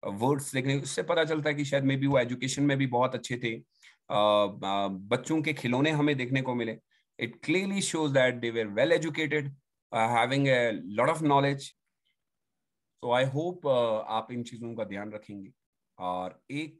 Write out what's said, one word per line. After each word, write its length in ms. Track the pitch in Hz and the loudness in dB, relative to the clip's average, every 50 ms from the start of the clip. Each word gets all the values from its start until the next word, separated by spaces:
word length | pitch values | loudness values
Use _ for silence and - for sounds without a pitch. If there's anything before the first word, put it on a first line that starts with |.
| - | -8
वर्ड्स 480 | 98 101 101 117 135 147 139 135 - - | -8 -4 0 0 0 0 0 -2 -4 -4
देखने, 260 | 131 127 135 139 143 | -2 -2 0 -2 -2
उससे 220 | - - - - | -2 -4 -6 -4
पता 220 | - 151 175 165 160 | -2 0 2 2 2
चलता 260 | 151 160 156 147 151 | 2 0 -2 0 -2
है 40 | 147 | -2
कि 100 | 147 147 | -2 -2
शायद 200 | 139 143 139 135 | 0 0 2 2
maybe 220 | 135 135 135 139 | 2 2 2 2
वो 120 | 139 139 127 | 4 4 4
एजुकेशन 440 | 123 120 127 123 - 135 - 143 | 4 2 -2 -4 -4 -4 0 2
में 160 | 143 143 139 131 | 2 2 2 2
भी 80 | 139 | 0
बहुत 280 | 127 123 120 127 127 127 | 2 2 2 2 2 0
अच्छे 220 | 117 - - 127 | -4 -6 -6 -6
थे। 200 | 120 120 117 113 | -4 -4 -4 -6
अ, 80 | - - _ _ _ - - _ _ _ - | -6 -12 _ _ _ -20 -20 _ _ _ -2
अ, 800 | - 104 104 104 104 104 104 101 101 - 98 95 98 101 101 95 | 2 4 4 6 6 4 4 2 0 -6 -4 -2 -2 0 0 -2
बच्चों 540 | 95 92 98 101 120 127 131 - 160 160 | -4 -6 -4 -2 -2 -2 -2 -2 -2 -2
के 100 | 151 160 | 0 -2
खिलौने 380 | 147 - - 120 123 131 143 160 | -4 -4 -2 -2 0 2 2 2
हमें 260 | 156 147 147 151 143 | 2 2 2 2 2
देखने 260 | 131 127 120 135 131 | 0 -2 -2 0 -2
को 120 | 127 127 123 | 0 -2 -2
मिले। 260 | 120 117 113 113 - _ _ _ _ _ _ _ - | -4 -4 -4 -6 -10 _ _ _ _ _ _ _ -8
It 100 | 117 113 | -8 -8
clearly 500 | - - - - 160 185 196 196 196 196 | -8 -8 -4 -2 0 0 0 -2 -4 -4
shows 300 | - - - 160 156 147 | -4 -2 -2 0 0 2
that 300 | 135 135 127 127 120 120 | 4 4 4 4 2 0
they 120 | 117 117 | -4 -4
were 180 | 117 113 110 104 | -2 -2 -4 -2
well 300 | 101 110 131 160 170 156 | 0 2 2 4 4 2
educated, 440 | 156 160 147 160 156 147 151 151 143 143 - - _ _ _ _ _ - - | 0 -2 -4 -2 -2 -2 -2 -2 -2 -4 -8 -12 _ _ _ _ _ -4 0
uh, 220 | 113 113 117 120 | 2 2 4 4
having 300 | 117 117 123 135 139 139 | 2 2 2 2 2 4
a 340 | 135 131 123 120 117 107 92 80 87 104 110 | 4 4 4 2 2 0 -2 -6 -6 0 2
lot 80 | 123 143 | 2 2
of 100 | 165 160 | 2 2
knowledge। 440 | 160 147 143 139 139 143 139 135 - - - _ _ _ _ _ _ _ _ _ _ _ _ _ _ _ _ _ _ _ _ _ _ _ _ - - | 2 4 4 4 4 2 0 -2 -8 -14 -18 _ _ _ _ _ _ _ _ _ _ _ _ _ _ _ _ _ _ _ _ _ _ _ _ -8 -2
So 100 | 120 120 | 0 2
I 100 | 123 131 | 2 2
hope, 360 | 131 131 147 165 180 180 180 - | 2 0 -2 -4 -4 -6 -4 0
uh, 400 | 143 131 123 120 113 110 110 - | 2 2 4 4 2 0 0 -2
आप 260 | - 110 110 113 - | -2 -4 -4 -4 -4
इन 100 | 123 120 | -8 -8
चीज़ों 320 | 120 117 123 110 117 117 120 | -8 -10 -10 -12 -10 -10 -8
का 100 | 113 107 | -8 -8
ध्यान 280 | 98 98 101 104 107 | -6 -6 -8 -8 -10
रखेंगे। 400 | 107 107 - - 101 101 95 98 _ _ _ _ _ _ _ _ _ - | -12 -14 -14 -14 -16 -16 -16 -18 _ _ _ _ _ _ _ _ _ -8
और 440 | 92 90 90 90 90 92 90 _ _ - | -6 -4 -4 -4 -6 -8 -10 _ _ -10
एक, 280 | 135 147 160 151 - | -10 -8 -8 -10 -10